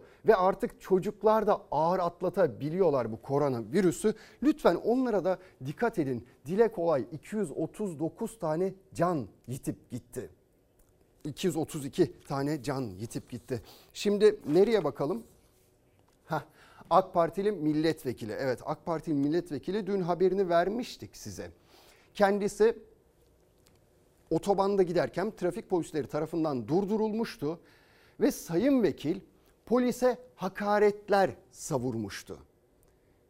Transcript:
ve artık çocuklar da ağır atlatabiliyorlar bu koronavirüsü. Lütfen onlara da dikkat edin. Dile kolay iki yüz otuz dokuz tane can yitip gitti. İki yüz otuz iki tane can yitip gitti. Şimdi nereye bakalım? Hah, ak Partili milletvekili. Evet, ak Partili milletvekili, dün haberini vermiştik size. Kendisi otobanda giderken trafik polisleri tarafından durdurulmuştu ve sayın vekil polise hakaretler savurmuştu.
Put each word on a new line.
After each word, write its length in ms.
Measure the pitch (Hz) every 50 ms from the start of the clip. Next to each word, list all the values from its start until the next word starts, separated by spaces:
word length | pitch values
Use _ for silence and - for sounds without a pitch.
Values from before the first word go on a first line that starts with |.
| - - - _ -
ve 100 | 175 220
artık 440 | 190 180 190 190 - - 196 - -
çocuklar 640 | - - 190 185 160 208 - - - 214 214 220 196
da 160 | 202 185 - - -
ağır 280 | 135 147 160 170 185 185
atlatabiliyorlar 1120 | 175 170 - - 180 175 - 202 180 143 104 104 131 156 160 190 190 160 139 127 117 110
bu 100 | 113 107
koronavirüsü. 920 | - - 135 143 147 139 127 117 110 101 139 202 185 170 - - - 214 - - - - - -
Lütfen 320 | 233 302 302 - - 208 170
onlara 500 | 147 - 202 233 262 254 240 214 190 156
da 140 | 185 180 - - - - - 127
dikkat 320 | 139 156 - 240 226 - 170
edin. 280 | 147 135 127 117 - - - _ -
Dile 220 | 135 185 214 233 208
kolay 360 | 220 185 170 170 156 135 113 -
iki 240 | 156 147 - - 208
yüz 140 | 214 196 143
otuz 480 | - - 160 - - - 214 190 165 135
dokuz 400 | 165 156 - - 226 - - -
tane 360 | 175 156 156 170 185 190 190 - _ - -
can 340 | - 165 180 175 143 107 - - _ -
yitip 440 | - 123 - - 160 - - _ -
gitti. 400 | - - - _ - 120 98 80 - _ _ _ _ _ _ _ _ _ _ _ _ _ _ _ _ _ -
İki 220 | 151 127 - -
yüz 100 | 180 147
otuz 300 | 160 143 - - 151 135
iki 340 | 139 - - 165 - - -
tane 420 | - - 147 139 139 143 156 147
can 200 | 113 147 131 135
yitip 480 | 131 107 90 92 113 - - - - -
gitti. 320 | 127 110 - - 131 110 - - - - - _
Şimdi 480 | - - - 208 208 196 214 208 208 - - 143
nereye 360 | 151 180 202 233 226 202 156
bakalım? 380 | 143 135 - 147 143 190 233 - - _ _ _ _ _ _ _ _ _ _ _ _ _ _ _ _ _ _ _
Hah, 200 | - 165 143 - - _ _ - - - - - -
ak 240 | 165 185 185 190 -
Partili 380 | 170 165 160 - 196 196 214
milletvekili. 800 | 214 165 151 151 151 151 156 165 156 - - 131 107 - 113 107
Evet, 280 | 107 - 139 131 120 113 -
ak 220 | - 156 - -
Partili 280 | 180 165 156 - 170 151
milletvekili, 720 | 139 139 147 160 175 170 - 147 123 - 180 185 220 196
dün 140 | 185 202 196
haberini 480 | 175 165 175 165 190 185 185 196 196 175
vermiştik 680 | 170 170 180 196 214 247 233 - - - - - -
size. 340 | - - 107 90 90 87 90 - _ _ _ - - - - - _ _ _ -
Kendisi 640 | - 202 196 208 202 202 196 - - 208 233 233 - - - _ _ _ _ _ _ _ _ _ _ _ _ _ _ _ _ _ _ _ _ _ _ _ _ _ _ _ -
otobanda 520 | 160 165 - 202 196 185 196 196 202 196
giderken 480 | 185 165 165 170 139 - - 170 180 220 214
trafik 340 | - 175 180 - 226 - -
polisleri 360 | 185 170 151 - - 151 123
tarafından 640 | - - 147 156 151 - 165 156 156 139 120 107 104
durdurulmuştu 920 | 156 196 208 180 220 214 220 220 214 226 226 - - - 143 151 175 - - - - _ _ _ _ _ _ _ _ -
ve 100 | 202 285
sayın 520 | - - - - 165 170 226 294 277 254
vekil 380 | 208 151 123 - - 147 175 196 - - _ _ _ _ _ _ -
polise 520 | - 220 247 247 247 233 - 254 254 233 247 - - _
hakaretler 960 | - 190 190 - - 208 208 208 208 208 208 208 - - - 208 196 190 143 110 - - _
savurmuştu. 880 | - - - - 151 127 120 131 113 113 107 98 - - - - 87 67 67 _ _ _ _ _ _ _ _ _ _ _ _ _ _ _ _